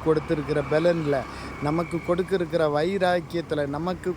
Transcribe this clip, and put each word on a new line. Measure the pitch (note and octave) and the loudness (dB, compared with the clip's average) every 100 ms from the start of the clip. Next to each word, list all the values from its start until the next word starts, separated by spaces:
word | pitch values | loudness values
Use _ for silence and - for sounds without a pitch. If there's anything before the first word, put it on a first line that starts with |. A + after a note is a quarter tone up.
கொடுத்திருக்கிற | D#3+ D#3 C#3+ D#3 C#3 D3+ C3+ | 2 2 2 -2 0 -2 2
பலன்ல, | D3+ E3+ E3+ D3+ C#3 G#2+ - - - | 2 4 2 2 0 -2 -8 -12 -6
நமக்கு | D3 D#3+ E3+ E3+ D#3+ | -2 0 0 -4 0
கொடுத்திருக்கிற | F3 F3+ F#3+ E3+ E3 D#3 D3 | 0 2 0 0 2 2 2
வைராக்கியத்துல, | E3 G3 F3+ F3+ D3 E3+ D3 D3 C#3+ | 0 2 2 2 0 -6 -2 -2 -2
நமக்கு | C#3+ F3 F3 F#3 | -2 -4 -4 -4